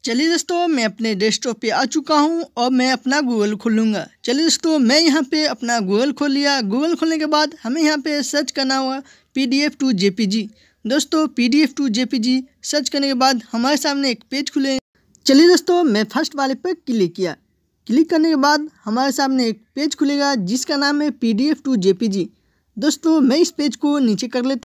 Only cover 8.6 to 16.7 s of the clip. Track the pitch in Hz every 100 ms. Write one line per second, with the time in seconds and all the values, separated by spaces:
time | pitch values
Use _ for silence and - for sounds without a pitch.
8.6 | 269 269 262 269 - - _ 262 262 269
9.6 | 294 294 262 202 196 196 208 220 214 _
10.6 | _ _ 214 285 - 320 311 - 240 285
11.6 | 311 - 277 214 254 262 233 262 262 _
12.6 | - 294 262 285 277 262 262 254 - 233
13.6 | 254 294 302 277 277 226 _ 269 302 294
14.6 | 269 262 _ _ _ _ - 277 339 359
15.6 | - 349 320 208 214 277 311 285 269 269
16.6 | 359